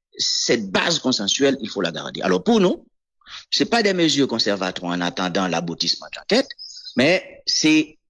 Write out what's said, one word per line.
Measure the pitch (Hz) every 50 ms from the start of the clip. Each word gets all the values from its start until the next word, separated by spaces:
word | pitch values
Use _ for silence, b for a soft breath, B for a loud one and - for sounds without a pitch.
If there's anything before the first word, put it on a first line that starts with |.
| _ _ _
cette | - - - - - - - - - 104 98
base | - - - - 165 -
consensuelle, | - 131 123 117 101 95 - - 135 139 131 -
il | 110 104
faut | - 101
la | 92 82
garder. | 80 - - - - -
Alors | - 92 180 180 -
pour | 214 240 220
nous, | 185 185 320 - - _ _ _ _ _ _ _ B B B B B B
c'est | - - 143 -
pas | 226 233
des | 214 202 190
mesures | 175 165 156 139 139 135 110
conservatoires | 117 110 - 107 101 95 95 90 87 - 87 87
en | 87 87
attendant | 87 87 - - 92 90 85 101 92 90
l'aboutissement | 82 82 87 85 82 - - - - - 76 76 -
de | -
l'enquête, | - - 196 254 269 - - B B B B B B B B
mais | - 127 156 185 - - - - - - -
c'est | - - - 156 156 156 151 - - _ _ _